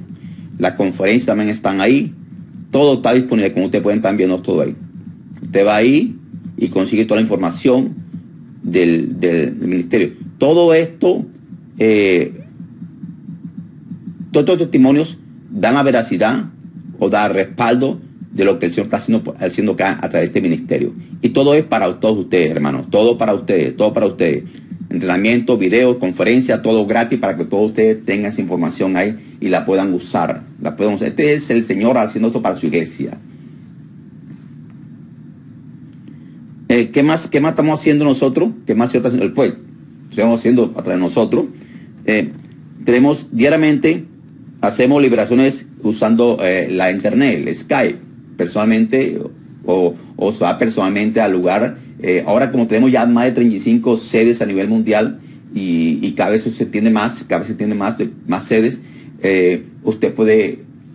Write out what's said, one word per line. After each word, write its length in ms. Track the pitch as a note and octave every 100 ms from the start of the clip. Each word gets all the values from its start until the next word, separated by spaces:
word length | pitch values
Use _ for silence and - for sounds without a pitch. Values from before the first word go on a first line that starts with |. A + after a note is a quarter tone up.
| - - - - - -
las 160 | F2+
conferencias 540 | - F#2+ F2 F#2+ A#2+ A#2+
también 220 | G#2+ G#2+
están 300 | G#2+ G2+ G2
ahí, 320 | G#2 C#3 - - - - - - -
todo 240 | C3+ D3 B2
está 180 | A#2+
disponible, 380 | B2+ B2+ A2 F#2+
como 120 | - F#2
ustedes 180 | G2+
pueden 160 | F#2+ G#2+
estar 160 | G2 G2+
viendo 240 | F#2 F#2
todo 200 | - E2+
ahí. 140 | - - - - - - - -
Usted 240 | - G2 G2+
va 100 | G#2
ahí 420 | A#2+ D3 A#3 - - - - -
y 120 | -
consigue 360 | G2 F#2 G#2+ A2
toda 120 | G#2+
la 60 |
información 720 | A2 F#2+ F2 E2 C3+ B2+ C3+ - - - - - - -
del, 560 | E2+ F2 E2+ E2 - F2+
del, 400 | F2+ E2+ C#2 D2+
del 80 | F2
ministerio. 440 | F2+ E2+ A2+ E2+ - - -
Todo 360 | C#3 E3+ E3+
esto, 520 | D#3+ E3 - F3+ - - - - - - -
eh, 560 | A2 G#2+ G2 F2 - - - - - - - - - - - - - - - - - - - - -
todos 120 | D3+
estos 140 | D3 F3
testimonios 580 | E3 C#3 C3 C#3+ D#3+ - - - -
dan 220 | G#2 A2
la 100 | C#3
veracidad 640 | C3+ B2+ A2+ F2+ - B2+ - - - - - -
o 120 | G2
dan 240 | G#2 G#2
respaldo 680 | F#2+ F#2 - A#2 B2 C3+ - - - -
de 140 | - G2
lo 120 | F#2
que 100 | F2
el 40 |
Señor 140 | - G2
está 120 | -
haciendo, 380 | - A2+ - -
haciendo 340 | F#2 - G#2
acá 260 | F2+ F#2+ -
a 60 | F2+
través 240 | E2+ F2
de 80 | -
este 20 |
ministerio. 520 | F2+ D#2 - - - - - -
Y 80 | A#2+
todo 240 | C3+ C#3+
es 120 | D3+ D#3
para 340 | A2 F#2 F2
todos 200 | A2 G#2
ustedes, 300 | F2 F2+ D#2
hermanos. 360 | D#2 D2 C2+ -
Todo 280 | G2+ A2+ A#2+
para 160 | G#2+
ustedes, 420 | G2 E2+ F#2 C2 B1+
todo 180 | G#2+
para 120 | - G2+
ustedes. 400 | F2 E2+ C#2+ - - - - -
Entrenamiento, 680 | F2 F2+ F2+ G#2+ A#2+ A#2 A#2
videos, 400 | F#2 A#2 B2+ B2
conferencias, 640 | F#2 F2 F2+ B2 B2+ A2
todo 240 | A2 A2 G2+
gratis 340 | A#2 A#2 B2
para 160 | G2 F2
que 80 | E2
todos 220 | G2 A2
ustedes 360 | A2 A2 A2
tengan 280 | - G2+ G#2
esa 100 | G#2
información 540 | F2+ F2 E2 - F#2+ F2+
ahí 220 | G2+ A2 - -
y 80 | G2
la 160 | F2 D#2
puedan 280 | F#2+ G2
usar. 500 | F2 - - E2 D#2+ - -
La 140 | - D#2
puedan 160 | G#2
usar. 160 | G2 A2
Este 240 | - D3
es 160 | D3 C#3+
el 160 | A#2 G#2+
Señor 320 | F#2+ A2+ B2
haciendo 300 | G#2+ A2+ A2+
esto 140 | -
para 140 | G2 F2+
su 120 | D#2+
iglesia. 520 | E2+ D#2+ - - - - - - - - - - - - - - - - - - - - - - - - - - - - - - - - - - - - - -
Eh, 200 | A#2+ A2+
¿qué 120 | C#3+
más, 240 | D3 E3 -
qué 140 | D3
más 100 | D#3
estamos 260 | D#3+ D3+ D3+
haciendo 280 | D#3 D3 D3
nosotros? 460 | B2+ C3+ B2 G#3 - -
¿Qué 100 | A2
más 200 | A#2+ B2+
está 140 | A#2+
haciendo 160 | B2 G2
el 80 |
pueblo? 240 | - A#2+ - - - - - -
Estamos 300 | - A2+ A#2
haciendo 340 | A#2 B2 G#2 -
a 60 |
través 120 | F#2 F2+
de 40 |
nosotros. 460 | F2 A#2+ A2 - - - - - - - -
Eh, 240 | G#2+ D2+ - - - - - -
tenemos 420 | A#2+ C#3+ D3 -
diariamente, 760 | A2+ C#3 D#3 D#3 C#3+ D#3 F2+ - - - - - -
hacemos 400 | G2+ G#2+ B2+ C#3+
liberaciones 680 | C3+ A#2 G#2 B2 C3+ C3+ - -
usando, 540 | G#2+ A2+ A2 A#2 A#2+ G#2+
eh, 260 | F#2 F#2 E2+
la 220 | F2+ F#2
internet, 560 | G2 G#2 A#2 C#3 E2+ -
el 80 | -
Skype, 420 | - C#3 A2+ - - - - -
personalmente, 840 | F2 G#2+ G#2+ A2 A2+ C3 C#3 - - - - - -
o, 280 | F#2 F2 E2+ - -
o 160 | G2
se 120 | A2+
va 140 | F2 F2
personalmente 640 | A2+ A2 F#2+ G#2 G#2+ A2
al 100 | G#2
lugar. 460 | F2+ F2+ G2+ A2+ - - -
Eh, 220 | - F2+ -
ahora 260 | A2+ C3+
como 140 | B2+ A2+
tenemos 260 | A2+ C3
ya 140 | B2+ A#2+
más 200 | A#2 B2+
de 60 |
treinta 240 | A#2+ A#2+ G2
y 40 |
cinco 360 | A2+ A#2 A#2+ A2+
sedes 460 | - A#2 A2+ A#2
a 60 | G2+
nivel 200 | F#2+ G2+
mundial 520 | A2+ G#2+ G#2+ A2+ - - - -
y, 460 | G2 F#2 E2 E2 D2+
y 120 | G2
cada 180 | - F#2+
vez 100 | A2
se 220 | A#2 - G#2+
tiene 240 | G#2 A2
más, 360 | G#2+ A2+ - -
cada 140 | F2
vez 100 | G2+
se 40 |
tiene 220 | G#2 G#2 G#2
más, 220 | G2 A2+
de, 120 | - - -
más 180 | F2+ -
sedes, 360 | A2 A#2+ C3 - - - -
eh, 440 | F#2+ F#2+ F2+ E2+ - -
usted 300 | - - -
puede, 460 | - A3 A3 F#3+ - - - -